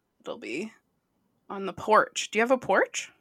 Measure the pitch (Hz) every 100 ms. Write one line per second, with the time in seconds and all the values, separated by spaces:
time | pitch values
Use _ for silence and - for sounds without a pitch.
0 | _ _ - - 104 131 220 _ _ _
1 | _ _ _ _ - 196 190 - - 214
2 | - - - 208 233 254 - 196 - -
3 | - _